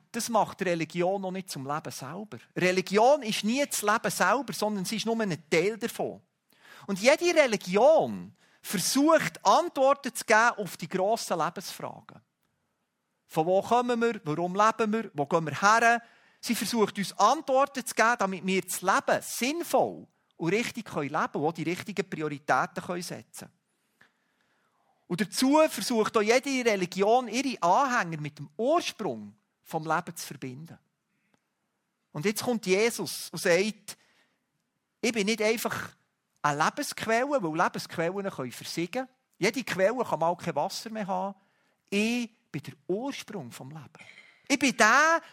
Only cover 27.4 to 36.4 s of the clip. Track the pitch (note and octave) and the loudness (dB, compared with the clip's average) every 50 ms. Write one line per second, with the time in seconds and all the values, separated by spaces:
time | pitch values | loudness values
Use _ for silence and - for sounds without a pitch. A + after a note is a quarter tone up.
27.4 | C4+ C#4 - - - F3 F#3 A#3+ C#4+ C4 B3 A#3 F#3+ E3+ D#3+ D3+ D3+ D3 - - | -4 -4 -4 0 2 2 4 4 2 2 0 -2 -2 -4 -6 -8 -8 -10 -10 -12
28.4 | C#3+ - _ - A3 C4 D#4+ F4 - - - - G#3 - A#3 A3 G#3 G#3 G#3 _ | -16 -12 _ -2 0 2 2 2 0 -4 -6 -6 -6 -6 -6 -8 -12 -16 -20 _
29.4 | _ _ _ _ _ - - D#3+ D#3 E3 D#3 E3+ F3 - E3+ - - - - - | _ _ _ _ _ -10 -10 -8 -2 -2 -2 -2 -2 -6 -12 -14 -14 -14 -12 -12
30.4 | - C3 B2+ C#3 E3 - B2+ - _ _ _ _ _ _ _ _ _ _ _ _ | -12 -12 -12 -14 -16 -18 -20 -20 _ _ _ _ _ _ _ _ _ _ _ _
31.4 | _ _ _ _ _ _ _ _ _ _ _ _ _ _ - D#3 D3+ G3+ A3 - | _ _ _ _ _ _ _ _ _ _ _ _ _ _ -10 -4 -2 -2 -2 -2
32.4 | - B3 A#3+ G#3+ - F#3 F#3 G3 A3 A#3+ - - F#3 C3+ - - - - - E3 | -2 -2 -2 -2 0 0 2 2 2 0 0 -4 -6 -8 -8 -10 -12 -10 -10 -4
33.4 | - F#3+ E3+ F3 G3+ A3 G#3 - _ - - - _ _ _ _ _ _ _ _ | 2 2 4 4 2 0 -4 -8 _ -18 -18 -18 _ _ _ _ _ _ _ _
34.4 | _ _ _ _ _ _ _ _ _ _ _ _ - A#3 A#3 A3+ F#3+ G3+ A3+ A3 | _ _ _ _ _ _ _ _ _ _ _ _ -4 -2 0 0 0 0 0 0
35.4 | G#3 G#3+ A#3 A3+ - A3 - - - - - _ _ _ _ _ _ _ _ _ | 0 0 0 0 -4 -6 -6 -6 -8 -10 -14 _ _ _ _ _ _ _ _ _